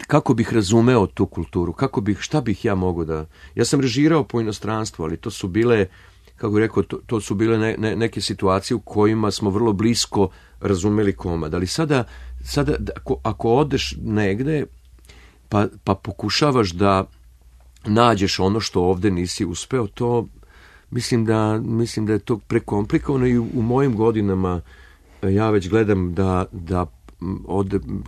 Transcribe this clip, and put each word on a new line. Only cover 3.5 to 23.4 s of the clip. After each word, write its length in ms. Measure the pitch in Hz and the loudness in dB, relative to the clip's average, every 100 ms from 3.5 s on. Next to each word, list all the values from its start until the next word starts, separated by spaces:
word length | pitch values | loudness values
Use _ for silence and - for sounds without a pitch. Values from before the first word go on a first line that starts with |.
Ja 100 | - | -2
sam 160 | 117 143 | 2 2
režirao 440 | 131 123 151 160 | 2 2 4 2
po 160 | - 117 | 0 -2
inostranstvu, 640 | 110 101 101 92 92 - | -4 -4 -4 -4 -6 -6
ali 120 | 80 82 | -6 -6
to 140 | - | -8
su 180 | - 98 | -8 -2
bile, 380 | 104 117 113 92 - - - - - | 2 4 4 2 -4 -20 -20 -20 -8
kako 180 | 107 | -2
bih 60 | 104 | 0
rekao, 220 | 113 101 | 2 0
to, 160 | - - - | -2 -4 -6
to 140 | 110 | -6
su 140 | - | -2
bile 240 | 101 113 113 | 0 2 2
ne-, 180 | 110 - | 0 0
ne-, 180 | 110 95 | -2 0
neke 240 | 117 107 | -2 -2
situacije 540 | - 101 95 95 - | -6 -2 0 0 0
u 60 | 117 | -6
kojima 500 | - 104 104 110 104 | -4 2 2 2 0
smo 200 | - 101 | -2 0
vrlo 220 | 98 117 | 2 2
blisko 560 | 98 110 120 - 107 95 - - - | 2 2 0 -2 0 0 -4 -20 -6
razumeli 520 | 92 92 104 104 101 | -2 0 0 2 0
komad. 420 | - 92 85 76 | -2 -4 -4 -4
Ali 120 | 87 92 | -4 -4
sada, 380 | - 156 135 - - - - | -2 0 0 -2 -10 -16 -14
sada, 300 | - 143 143 120 | -6 -2 -2 -2
da, 140 | 104 - | -4 -6
ako, 240 | - 123 | -6 -4
ako 320 | 110 101 113 | -4 -2 2
odeš 400 | 123 147 - - - | 2 2 -2 -4 -8
negde, 640 | 113 104 101 101 135 156 - - - - - - - - - | -4 0 0 0 -2 -4 -6 -12 -20 -20 -20 -20 -20 -20 -2
pa, 180 | 104 101 - | 0 0 -2
pa 100 | - | -2
pokušavaš 760 | 95 - - 104 - 147 127 98 | -2 -4 -6 -4 0 2 2 0
da 340 | 87 101 95 - - - - - - - - | 2 2 2 0 -8 -20 -20 -20 -20 -20 -10
nađeš 540 | 110 107 120 104 95 - | 0 4 6 4 2 2
ono 220 | 92 107 | 0 0
što 220 | - 95 | 0 2
ovde 280 | 90 90 101 | 2 2 0
nisi 340 | 87 90 - | 0 -2 -4
uspeo, 420 | 90 90 - 131 104 | -6 -6 -4 -4 -4
to 400 | - 120 120 - - - - - - - | -2 0 0 -2 -10 -20 -20 -20 -20 -10
mislim 340 | 123 - 123 | -6 -2 0
da, 360 | 110 110 107 110 | 2 2 2 0
mislim 420 | 117 113 117 - 107 | 0 -2 -2 -2 0
da 60 | |
je 60 | 107 | 0
to 200 | - 110 | 0 -4
prekomplikovano 880 | - 113 - 104 101 165 - 139 127 | -2 -2 0 -2 0 -2 0 0 2
i 120 | |
u, 80 | 120 | 2